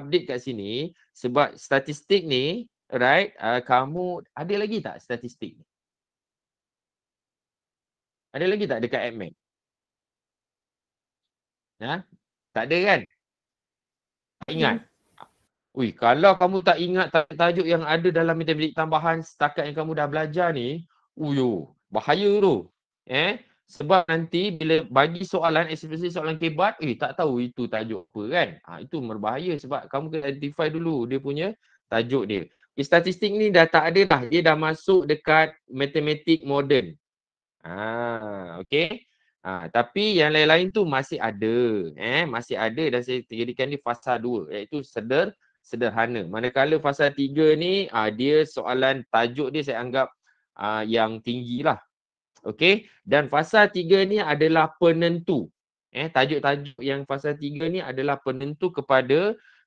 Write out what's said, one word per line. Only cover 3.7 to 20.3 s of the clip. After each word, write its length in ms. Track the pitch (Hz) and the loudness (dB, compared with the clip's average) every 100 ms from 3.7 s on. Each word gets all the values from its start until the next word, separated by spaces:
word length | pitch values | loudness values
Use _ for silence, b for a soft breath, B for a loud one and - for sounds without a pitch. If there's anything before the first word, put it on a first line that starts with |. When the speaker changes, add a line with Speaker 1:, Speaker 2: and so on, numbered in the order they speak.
| 127 135 170 180 175 - - | 2 2 -4 -6 -8 -12 -10
Speaker 1:
ada 180 | 165 208 | -4 -4
lagi 240 | 214 220 | -4 -4
tak 160 | 107 67 | -8 -10
statistik 560 | - 120 120 - 110 110 | -10 -8 -10 -12 -14 -14
ni? 100 | _ _ _ _ _ _ _ _ _ _ _ _ _ _ _ _ _ _ _ _ _ _ _ _ _ _ _ 135 | _ _ _ _ _ _ _ _ _ _ _ _ _ _ _ _ _ _ _ _ _ _ _ _ _ _ _ -4
Ada 100 | 180 | 0
lagi 160 | 208 196 | 0 -2
tak 160 | 117 | -2
dekat 180 | 117 127 117 | -2 -2 -4
AdMed? 260 | 113 85 - _ _ _ _ _ _ _ _ _ _ _ _ _ _ _ _ _ _ _ _ _ _ _ - | -6 -12 -14 _ _ _ _ _ _ _ _ _ _ _ _ _ _ _ _ _ _ _ _ _ _ _ -12
Ha? 220 | 117 170 - _ _ _ _ | -8 -8 -10 _ _ _ _
Tak 120 | 110 120 | -6 -2
ada 100 | 170 | 2
kan? 160 | 202 160 98 _ _ _ _ _ _ _ _ _ _ _ _ - | 2 2 0 _ _ _ _ _ _ _ _ _ _ _ _ -18
Tak 80 | - | -8
ingat? 240 | 160 143 - | 0 2 0
Speaker 2:
Hmm. 20 | - _ _ - - _ _ _ _ - | -6 _ _ -20 -20 _ _ _ _ -2
Speaker 1:
Ui, 160 | 117 - | -2 2
kalau 400 | 120 135 196 190 | 4 6 6 6
kamu 320 | 180 190 180 | 4 2 2
tak 160 | 165 | 2
ingat 320 | 175 185 170 165 | 2 0 2 0
tajuk-tajuk 480 | 151 151 170 180 | 0 2 2 2
yang 220 | 165 165 156 | 2 2 2
ada 220 | 165 180 | 2 2
dalam 240 | 165 165 165 | 2 2 0
matematik 400 | 160 151 156 160 | 0 -2 -2 -2
tambahan 480 | 156 156 165 165 | 0 0 0 -2
setakat 480 | 160 - 147 - 147 | -4 -4 -2 -2 -6
yang 60 | 147 | -4
kamu 140 | 160 | -4
dah 140 | 156 147 | -2 -2
belajar 400 | 156 156 | -2 -4